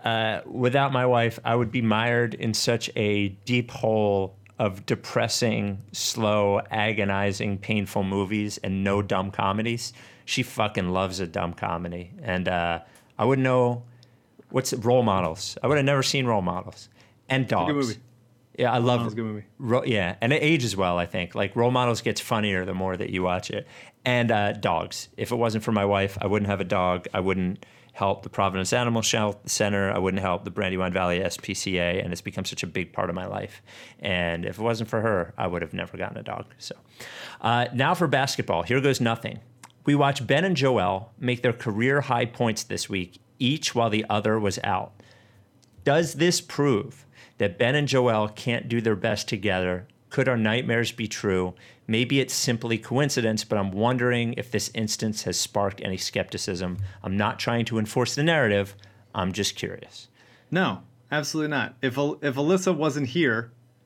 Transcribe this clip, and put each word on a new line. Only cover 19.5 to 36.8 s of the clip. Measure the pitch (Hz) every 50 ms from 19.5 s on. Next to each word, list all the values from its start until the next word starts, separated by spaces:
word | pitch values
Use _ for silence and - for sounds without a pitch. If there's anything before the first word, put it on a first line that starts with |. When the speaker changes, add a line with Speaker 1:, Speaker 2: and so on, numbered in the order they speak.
| _ -
Speaker 1:
Ro-, | 135 113 117 131 135
yeah, | 135 113 104 92 87 - -
and | 117 120
it | 147 -
ages | 151 151 165 147 123 110 95 95
well, | 95 87 87 87
I | 87
think. | 85 - 92 87 85 -
Like, | 110 101 95 - 117
Role | 120 123
Models | 127 127 123 120 113 -
gets | - 117 107 -
funnier | - - 120 107 104 104 98 92 92
the | 95 92
more | 92 92 95 92
that | 90 - -
you | 92 90
watch | 90 90 90 92 - -
it. | - 98 - - - - - - - _ -
And, | 127 123 123 120 117
uh, | 113 104 104 104 104
Dogs. | 107 - 101 85 82 90 95 - - - - _ -
If | - - 123
it |
wasn't | 120 117 113 110 110 -
for | 123 113
my | 104 101
wife, | 101 101 98 98 98 - -
I | - 95
wouldn't | 101 107 101 98
have | 101 92
a | 95
dog. | 90 104 95 90 90 90 90 - - -
I | 95
wouldn't | 92 95 92 95 92 90 92 - - - - - - -
help | - - 101 98 95 - -
the | -
Providence | - - 98 95 92 95 92 -
Animal | - 123 123 120 117 113
Shel-, | 110 - - 113 107 104 101 - -
Center. | - - - 107 101 104 98 98 95
I | 107 98
wouldn't | 92 95 95 98
help | 95 92 87 87 -
the | 92
Brandywine | 87 107 101 92 95 92 92 90 87
Valley | 95 90 90 87 87
S | 92 87 -
P | - - - 95
C | - - 98 92 87
A, | 87 87 90 95
and | - 90 87
it's | -
become | - 98 - 92 95
such | - - - -
a | 87
big | 82 95 87 - -
part | - 92 90
of | 87
my | 92 92
life. | 95 101 98 95 - - - - - - - - - - -
And | - 98 92 90 87 85 85 85 87
if | 101 98 98
it |
wasn't | 107 117 117 107 113 -
for | - 110
her, | 107 113 104 92 85 - - -
I | 113 87
would | 87 85 82
have | - -
never | 92 90 92 - 90
gotten | 95 - 92 -
a | -
dog. | - - - - - - -
So, | - - - -